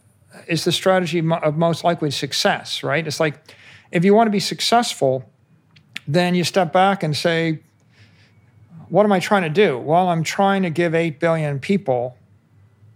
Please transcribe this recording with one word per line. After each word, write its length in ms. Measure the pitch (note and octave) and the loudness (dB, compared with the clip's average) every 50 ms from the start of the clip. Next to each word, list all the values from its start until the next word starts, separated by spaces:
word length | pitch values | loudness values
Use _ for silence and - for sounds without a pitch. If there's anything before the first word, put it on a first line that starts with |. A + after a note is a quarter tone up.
| _ _ _ _ _ _ - - - | _ _ _ _ _ _ -20 -16 -8
is 160 | - E3+ D3+ - | -6 -4 -4 -2
the 80 | F3+ | -2
strategy 500 | D#3 - - F#3+ F#3+ F#3 F3+ D#3 D#3+ F3 | -2 0 2 2 2 2 0 -2 -2 -2
mo-, 140 | D#3+ E3 E3 - - | -2 -2 -2 -2 -2
of 140 | D#3 D3+ | -2 0
most 260 | D#3+ E3+ E3+ E3 - - | 0 0 0 0 0 0
likely 260 | F3 F3 F3 D#3+ D3 | -2 -2 0 -2 -4
success, 720 | C3 - - C3+ - - - G3+ E3 A#2+ - - - - | -4 -6 -8 -6 -4 -2 0 0 -2 -2 -6 -10 -10 -8
right? 240 | - C3+ C3+ D#3+ D#3+ | -4 -4 -4 -4 -4
It's 140 | D3+ C#3+ - | -4 -4 -2
like, 160 | E3 D#3 C3+ - _ - - - - - - - _ _ | -2 -2 -4 -6 _ -20 -20 -20 -20 -20 -20 -20 _ _
if 120 | - F3+ E3+ | -2 2 4
you 120 | G3 G3+ | 4 6
wanna 160 | A3 A#3 A3 | 6 4 4
be 80 | G#3 G3 | 0 -2
successful, 880 | - - E3+ - - - A#3 A#3+ A#3+ - - - C#3+ C3+ C3 C3 C3 - _ _ _ _ _ _ _ _ _ _ _ _ - - - | -2 -4 -6 -4 -2 2 2 2 2 0 -2 -2 0 0 0 -2 -4 -10 _ _ _ _ _ _ _ _ _ _ _ _ -20 -12 -6
then 260 | - C#3 F3+ F3 F3 F3+ | -2 0 0 2 2 2
you 100 | F3+ E3+ | 0 0
step 300 | - - G3 F3 D#3 - | 0 0 0 0 2 2
back 300 | F#3 F#3+ G3 G3 F#3+ F3 | 4 4 4 2 0 -2
and 120 | D#3 D3 | -2 -2
say, 440 | - - F3 E3 E3 E3 E3 D#3+ C#3+ - _ _ _ _ _ _ _ - _ _ _ _ _ _ _ _ _ _ _ _ _ - - - - | -2 0 0 0 0 0 -2 -2 -4 -8 _ _ _ _ _ _ _ -20 _ _ _ _ _ _ _ _ _ _ _ _ _ -20 -20 -8 0
"What 140 | D#3+ F#3 G#3+ | 2 4 4
am 80 | G#3 | 4
I 80 | G3 F3+ | 4 2
trying 240 | - - G#3+ G3 F3 | 2 2 0 0 0
to 60 | D#3 | 0
do?" 280 | D3+ F#3+ G#3+ F3 C3+ | 2 2 2 2 0
Well, 320 | A#2 B2 C3+ D#3+ F3 F#3 F3+ | -2 -2 0 2 2 2 2
I'm 140 | E3+ E3 D3+ | 0 -2 -2
trying 400 | - - - G3 G3 G3 G3 F#3+ | -4 -2 0 0 2 2 0 0
to 80 | F3 | -2
give 240 | D3 E3+ F3 E3+ D#3 | -2 -2 0 0 0
eight 240 | E3 E3+ E3 - - | 0 -2 -2 -2 -2
billion 400 | E3+ E3 E3 D#3+ D#3 D3 C#3+ C3+ | 0 0 0 0 -2 -4 -6 -4
people 580 | - - G3 F#3+ - C#3 B2+ B2 A#2+ B2+ - _ _ _ _ _ _ _ _ _ _ _ _ _ _ - _ | -2 -2 -2 -2 0 -2 -2 -2 -4 -6 -10 _ _ _ _ _ _ _ _ _ _ _ _ _ _ -20 _